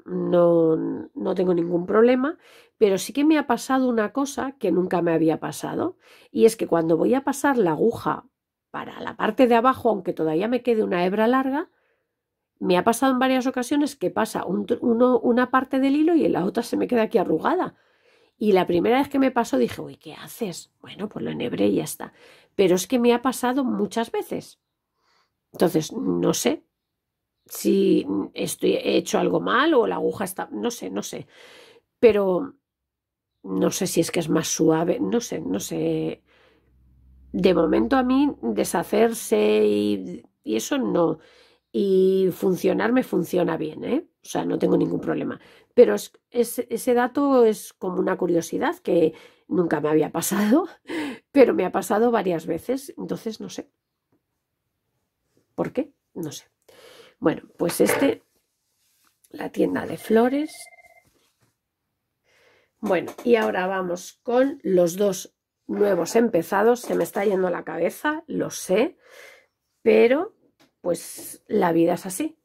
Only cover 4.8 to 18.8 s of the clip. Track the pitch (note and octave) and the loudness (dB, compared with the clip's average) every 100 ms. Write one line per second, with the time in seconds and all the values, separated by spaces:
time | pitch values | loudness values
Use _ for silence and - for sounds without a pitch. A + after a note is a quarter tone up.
4.8 | F#3 F3+ E3+ E3 D#3+ D#3 D3+ - D3 - | 0 0 0 2 2 0 -4 -8 -8 -4
5.8 | E4+ - _ - _ - A3 A3 - E3+ | -6 -8 _ -20 _ 2 4 4 -2 0
6.8 | E3 E3 G3 B3+ C#4 C4+ C#4+ B3 F3 D#3 | 2 2 2 0 -2 -2 0 2 2 2
7.8 | A3 A3+ - - - _ _ _ _ D3 | 0 0 -4 -6 -8 _ _ _ _ -14
8.8 | - - - - G#3+ G#3+ B3 A#3 B3 - | -12 -12 -12 -4 -2 2 4 6 4 2
9.8 | A#3 G3+ F3+ - D#3+ D#3+ G#3+ B3 B3 A3 | 0 0 -2 -2 0 0 0 0 0 0
10.8 | G3 F#3 F3+ G#3 A3 C4 C4+ C#4 F#4 _ | 0 0 0 2 2 2 0 -2 -6 _
11.8 | _ _ _ _ _ _ _ - F#3 F3+ | _ _ _ _ _ _ _ -6 0 2
12.8 | F3+ A3+ C4+ B3+ C4 C4 B3 B3+ A#3+ D4 | 2 2 2 2 2 0 -2 -4 -2 -2
13.8 | C#4+ - F3 G#3 A3 - - G3+ G3 - | -2 -2 -4 -2 -4 -4 -4 -4 -2 -2
14.8 | B3 A3+ B3 B3 B3 A#3 B3 C4 C4 C4+ | 0 2 4 4 2 2 2 0 0 0
15.8 | C4+ C#4+ D#4 E4+ - - F3+ G#3 A#3 G3+ | 2 2 2 2 2 0 -2 -4 -4 -2
16.8 | - A#3+ A3 G#3+ - D#3+ - F4+ D#4 - | 0 0 2 0 0 0 0 0 -2 -8
17.8 | _ _ _ _ _ - G#3 F#3 F3 F3 | _ _ _ _ _ -4 2 4 4 2